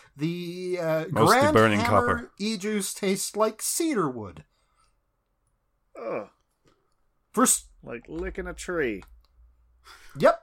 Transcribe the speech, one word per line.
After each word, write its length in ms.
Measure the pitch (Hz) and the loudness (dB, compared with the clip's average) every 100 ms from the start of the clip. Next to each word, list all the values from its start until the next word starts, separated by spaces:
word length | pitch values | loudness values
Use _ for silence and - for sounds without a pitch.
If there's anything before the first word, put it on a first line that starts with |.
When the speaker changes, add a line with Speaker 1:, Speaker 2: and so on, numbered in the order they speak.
| - - | -20 -6
Speaker 1:
The, 640 | 160 175 175 180 180 180 | -4 -4 -8 -8 -6 -4
uh, 240 | 165 160 160 | -2 -2 -2
Speaker 2:
Mostly 280 | - 175 240 | 2 6 6
Speaker 1:
Grand 160 | 294 | 6
Speaker 2:
burning 240 | 113 110 104 | 6 6 4
Speaker 1:
Hammer 200 | - 104 | 4 2
Speaker 2:
copper. 320 | - 90 - - | 2 0 -4 -6
Speaker 1:
e-juice 560 | 208 220 202 214 190 | -4 -4 -2 -2 -4
tastes 420 | - 196 196 - 202 | -4 -2 -2 -4 0
like 240 | 220 214 | -2 -2
cedar 460 | - - 330 254 156 | -6 -2 -2 0 -2
wood. 340 | 123 101 76 - _ _ _ _ _ _ _ _ _ _ _ _ _ _ - | -4 -12 -14 -20 _ _ _ _ _ _ _ _ _ _ _ _ _ _ -14
Speaker 3:
Ugh. 280 | 226 143 101 _ _ _ _ _ _ _ _ _ _ | -8 -8 -10 _ _ _ _ _ _ _ _ _ _
Speaker 1:
First, 340 | - 254 - - _ | 0 2 2 -4 _
Speaker 3:
Like 220 | 139 120 - | -14 -14 -12
licking 380 | 156 185 180 180 | -8 -8 -8 -10
a 80 | |
tree. 480 | 165 - 175 131 101 - - _ _ - _ _ _ - - - 143 | -10 -6 -2 -2 -4 -10 -20 _ _ -20 _ _ _ -20 -20 -16 2
Speaker 1:
Yep, 240 | 247 - | 2 2